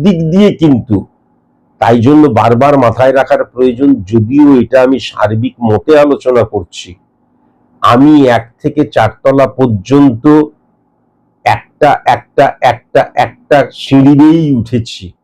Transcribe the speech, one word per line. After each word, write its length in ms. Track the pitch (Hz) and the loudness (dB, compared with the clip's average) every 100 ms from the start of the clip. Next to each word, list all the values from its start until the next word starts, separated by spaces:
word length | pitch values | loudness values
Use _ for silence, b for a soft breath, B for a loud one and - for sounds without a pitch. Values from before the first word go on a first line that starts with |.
দিক 140 | 175 165 160 | -2 -2 -2
দিয়ে 180 | 185 208 - | 0 0 0
কিন্তু 340 | 156 131 - 98 - _ _ _ _ _ _ - | 0 0 -2 -6 -8 _ _ _ _ _ _ -6
তাই 220 | 113 120 | -2 0
জন্য 260 | 113 151 147 | 2 4 2
বারবার 520 | 107 113 117 143 139 | 2 0 0 0 2
মাথায় 340 | 120 110 131 | 0 0 0
রাখার 320 | 135 127 139 | 0 0 -2
প্রয়োজন, 500 | 123 120 127 120 143 | -4 -2 -2 0 0
যদিও 680 | 123 92 113 110 143 147 131 | -2 -2 -2 0 2 4 2
এটা 220 | 117 131 | 2 0
আমি 160 | 127 131 | 0 -2
সার্বিক 560 | - - 107 110 127 - | -6 -6 -4 -2 -6 -6
মতে 380 | 117 107 - 151 | -4 -2 0 2
আলোচনা 420 | 147 135 131 123 | 2 -2 -4 -2
করছি, 520 | 110 104 - - 92 87 _ _ _ _ _ _ _ _ | -2 -6 -10 -16 -20 -20 _ _ _ _ _ _ _ _
আমি 480 | 107 123 147 151 131 | 0 2 4 4 2
এক 260 | 117 117 _ | 0 -4 _
থেকে 220 | - 147 | -8 -6
চারতলা 640 | 147 - 110 - 135 139 131 | -4 -2 -4 -2 -2 0 -2
পর্যন্ত 960 | - 131 104 92 139 139 117 151 151 151 - _ _ _ _ _ _ _ _ | -2 -4 -4 -2 0 2 0 0 2 0 -8 _ _ _ _ _ _ _ _
একটা, 560 | - 107 - - 147 - - | -4 -4 -8 -4 -2 0 -2
একটা, 460 | 120 - - 135 - | -4 -4 -2 -2 -2
একটা, 500 | 135 117 _ 143 - | -4 -4 _ -4 -2
একটা 520 | - 120 - - 143 123 | -4 -6 -6 -2 -2 -2
সিঁড়ি 460 | - - 135 135 143 | -8 -2 2 4 4
দিয়েই 340 | 156 165 151 | 4 2 0
উঠেছি। 600 | 127 113 123 117 - 87 - | -4 -4 -6 -8 -14 -20 -20